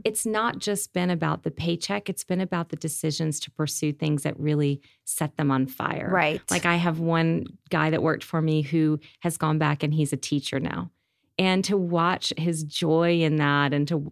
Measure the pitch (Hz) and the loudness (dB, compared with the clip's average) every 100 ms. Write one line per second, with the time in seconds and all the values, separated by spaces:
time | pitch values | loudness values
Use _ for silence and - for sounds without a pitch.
0 | 220 220 226 214 233 - 208 196 - 185 | -2 -2 -2 0 0 -2 -2 -2 -2 -2
1 | 180 165 160 - 165 - 165 170 - 202 | 0 0 0 -2 -4 -4 -2 -2 -4 -4
2 | 202 - - 180 185 175 165 156 160 - | -4 -8 -4 -4 -2 -4 -4 -6 -6 -4
3 | 156 147 156 151 - - 151 - 151 143 | -4 -2 -2 -4 -8 -4 -4 -2 -4 -2
4 | 156 147 151 - 151 147 143 143 - _ | -2 0 -2 -2 0 2 2 -2 -8 _
5 | - - 151 - 143 135 131 - - - | -10 -4 -4 0 2 2 0 -2 -4 -4
6 | - 185 156 160 - 180 175 170 175 160 | 0 2 2 0 -2 0 2 2 2 0
7 | 165 165 165 165 - - _ 160 156 160 | 2 2 2 0 -4 -12 _ 0 2 2
8 | 160 - - 165 156 156 143 160 156 151 | 0 -2 -2 0 2 2 2 2 2 0
9 | - _ 170 - 156 156 147 147 151 156 | -4 _ -6 0 0 2 2 2 0 0
10 | 143 135 - 143 - 135 160 - 175 - | 0 -2 -2 -2 -2 -4 -4 -6 -10 -14
11 | _ _ _ - 185 185 190 202 175 170 | _ _ _ 0 2 2 2 0 2 2
12 | 175 185 - - 170 160 151 - 165 160 | 2 0 -4 -2 -2 -2 -6 -2 2 4
13 | 170 170 160 151 143 143 143 147 147 160 | 4 4 4 4 4 4 2 2 0 -2
14 | 147 | -4